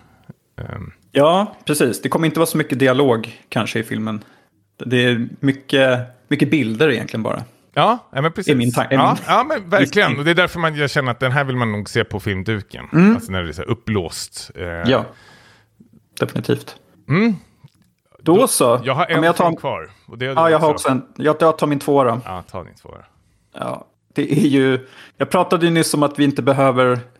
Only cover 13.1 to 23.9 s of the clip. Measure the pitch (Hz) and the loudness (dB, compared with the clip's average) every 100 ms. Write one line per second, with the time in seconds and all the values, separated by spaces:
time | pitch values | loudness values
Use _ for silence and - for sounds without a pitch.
13.1 | 233 - 95 85 73 78 117 - 107 80 | 4 -2 -6 -6 -8 -6 -6 -2 -4 -4
14.1 | - - - - - 87 85 117 127 - | -10 -14 -14 -16 -12 -10 -4 0 0 -2
15.1 | - - - _ _ _ _ - _ _ | -14 -20 -20 _ _ _ _ -20 _ _
16.1 | - 127 - - 135 - - _ _ - | -8 -6 -6 -4 -4 -4 -20 _ _ -4
17.1 | 156 226 175 _ _ _ _ _ _ _ | 0 0 -2 _ _ _ _ _ _ _
18.1 | _ - 180 254 - 127 120 117 131 175 | _ 2 4 4 4 4 4 0 -2 0
19.1 | 160 160 170 175 160 147 101 80 - _ | 2 2 2 0 0 -6 -8 -10 -20 _
20.1 | 113 127 135 165 156 160 151 147 127 - | -10 -4 2 4 4 2 0 0 -2 -4
21.1 | - 139 156 165 156 151 143 - 143 127 | -2 0 2 2 2 0 -2 2 2 2
22.1 | 117 107 92 82 95 82 - - - - | 0 -6 -14 -12 -14 -16 -20 -20 -20 -20
23.1 | _ _ _ _ - - - - | _ _ _ _ -10 -10 -10 -14